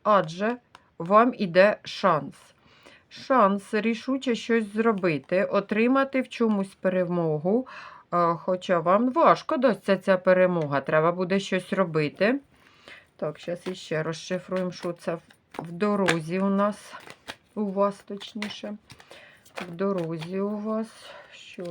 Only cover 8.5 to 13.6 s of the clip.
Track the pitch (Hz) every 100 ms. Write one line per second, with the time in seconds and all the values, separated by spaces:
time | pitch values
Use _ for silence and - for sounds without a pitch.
8.5 | 185 - 170 165 202 254 294 269 160 -
9.5 | 302 247 196 - 190 196 185 185 185 185
10.5 | 175 147 139 139 156 165 175 180 196 190
11.5 | 185 - 190 180 156 147 - 202 277 -
12.5 | _ _ _ - - _ - 156 151 -
13.5 | 175